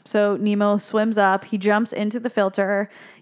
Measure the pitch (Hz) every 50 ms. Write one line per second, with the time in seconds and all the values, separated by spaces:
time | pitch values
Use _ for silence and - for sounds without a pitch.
0 | - - - 208 208 208 202 - 208 208 208 202 208 208 208 202 - - - 220
1 | 214 226 220 214 202 190 190 196 - - 220 202 185 208 208 214 233 - - -
2 | 214 214 214 240 226 247 - 220 196 190 - - 196 190 202 196 208 - - -
3 | - - - -